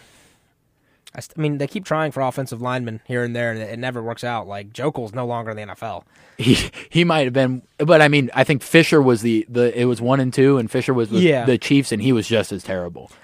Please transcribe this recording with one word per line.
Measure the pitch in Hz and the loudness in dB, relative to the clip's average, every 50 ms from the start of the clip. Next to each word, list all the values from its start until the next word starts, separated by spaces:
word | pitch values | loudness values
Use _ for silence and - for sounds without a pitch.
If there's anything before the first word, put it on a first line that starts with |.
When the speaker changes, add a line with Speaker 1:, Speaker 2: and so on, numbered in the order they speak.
| - _ _ _ _ _ _ _ _ _ _ _ _ _ _ _ _ _ _ _ _ - _ | -10 _ _ _ _ _ _ _ _ _ _ _ _ _ _ _ _ _ _ _ _ -20 _
Speaker 1:
I | - | -18
st-, | - - - - | -18 -16 -8 -4
I | |
mean, | 156 151 147 139 | -4 -2 -2 -4
they | 143 135 | -6 -6
keep | - 214 190 | -8 -10 -6
trying | - 156 156 160 151 | -4 -4 -2 -2 -4
for | 135 135 | -4 -4
offensive | 135 127 123 - 135 123 - 113 | -4 -4 -4 -6 -8 -8 -8 -8
linemen | 120 123 127 127 123 117 110 110 - | -6 -6 -4 -4 -6 -8 -10 -12 -10
here | _ 127 123 120 | _ -4 -4 -4
and | 120 117 | -4 -4
there, | 120 120 117 | -4 -4 -4
and | 113 110 | -4 -6
it, | 110 104 | -8 -10
it | 113 113 | -10 -8
never | 123 127 127 120 | -8 -8 -8 -8
works | 113 113 117 - - | -8 -8 -10 -8 -8
out. | 120 120 110 98 92 | -6 -6 -6 -8 -8
Like, | 101 101 101 104 110 | -12 -12 -14 -14 -12
Jokel's | - 123 151 147 - 120 107 101 | -6 -6 -4 -4 -4 -10 -8 -8
no | 131 123 | -8 -6
longer | 120 120 117 113 113 | -6 -6 -6 -8 -8
in | 110 104 | -10 -12
the | 107 | -12
N | 101 | -14
F | 90 - - | -14 -12 -10
L. | 113 95 87 - _ _ _ _ _ _ - | -10 -10 -12 -14 _ _ _ _ _ _ -4
Speaker 2:
He, | 110 123 127 - - - - - - - | 4 4 4 4 2 -6 -10 -16 -20 -4
he | - 160 175 | 0 0 2
might | 175 160 160 139 | 2 2 2 0
have | 127 123 | 0 2
been, | 135 131 127 127 127 - _ _ _ | 2 2 2 0 -4 -8 _ _ _
but | 151 151 175 156 | 2 4 6 6
I | 151 147 | 6 6
mean, | 147 147 135 120 - | 4 2 0 0 0
I | 131 135 | 0 2
think | - 156 123 | 2 0 -2
Fisher | - - - 165 160 - - 156 | -2 4 4 4 4 6 4 4
was | 139 127 123 110 | 6 6 4 2
the, | 107 117 113 110 107 - | 2 0 0 0 -2 -2
the, | 120 120 120 120 110 120 | 0 2 2 2 2 0
it | 123 | 0
was | 127 123 113 | 0 0 -2
one | 117 120 131 139 | 0 0 2 2
and | 131 127 120 | 0 0 2
two, | - 131 135 143 131 | 4 4 4 4 4
and | 117 107 | 0 -2
Fisher | - 131 120 - 135 | -2 -4 0 0 0
was | 123 117 104 | 0 0 0
with | 110 - | 2 4
Speaker 1:
Yeah. | 180 170 147 131 127 | 4 4 4 2 2
Speaker 2:
the | 135 127 110 | 2 2 2
Chiefs, | - - 147 139 135 - | 2 2 2 2 2 2
and | 120 107 | -4 -2
he | 107 131 | 0 2
was | 131 113 101 - | 2 2 2 0
just | 113 110 98 - | 0 0 0 -2
as | 104 95 - | -6 -10 -8
terrible. | - 95 92 90 87 85 - 65 - - _ | -6 -6 -6 -6 -8 -10 -14 -20 -20 -20 _